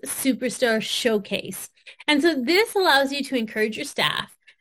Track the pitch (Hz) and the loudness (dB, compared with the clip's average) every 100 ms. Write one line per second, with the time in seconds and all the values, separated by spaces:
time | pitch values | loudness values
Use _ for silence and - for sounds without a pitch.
0 | 262 - 269 226 247 - 240 220 208 - | -10 -2 0 0 -4 0 0 0 -2 -2
1 | 233 208 196 196 - - - _ - - | 0 0 0 -6 -6 -12 -14 _ -20 -4
2 | - 294 339 277 240 370 453 403 349 277 | 0 4 4 2 2 2 2 2 4 4
3 | 277 277 269 262 220 220 220 - - - | 4 -2 -2 -4 -2 -2 -2 -4 -6 -2
4 | 151 - - _ _ _ | 0 -2 -8 _ _ _